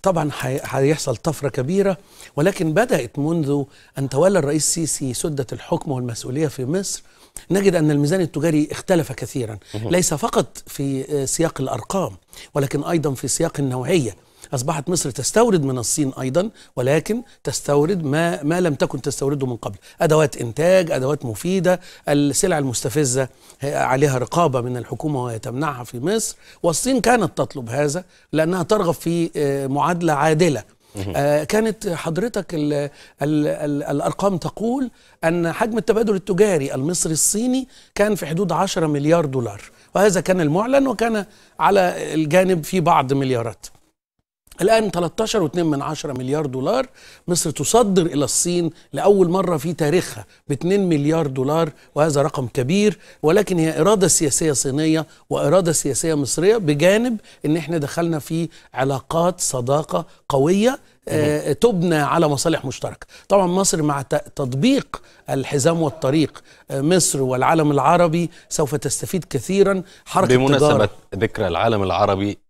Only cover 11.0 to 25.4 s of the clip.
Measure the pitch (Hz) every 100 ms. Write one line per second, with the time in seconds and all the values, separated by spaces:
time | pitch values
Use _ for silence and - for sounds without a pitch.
11 | 131 147 131 - 160 - 131 123 - 190
12 | 143 95 _ - - 151 139 151 160 170
13 | 147 131 135 - 160 - 143 127 127 185
14 | 117 - _ _ - 131 131 156 143 175
15 | 143 123 123 208 240 190 135 127 110 -
16 | 139 135 131 139 208 - - - 127 151
17 | - 220 - - - - - 143 156 196
18 | 156 147 170 175 147 175 175 139 175 143
19 | 143 - 139 147 131 120 123 101 - -
20 | 170 156 151 - 120 110 165 190 165 135
21 | 131 151 127 107 170 190 175 180 - -
22 | - 147 143 135 196 160 135 113 135 113
23 | 143 127 127 _ - - 135 143 131 131
24 | 147 131 120 165 165 127 120 123 113 120
25 | 156 143 123 113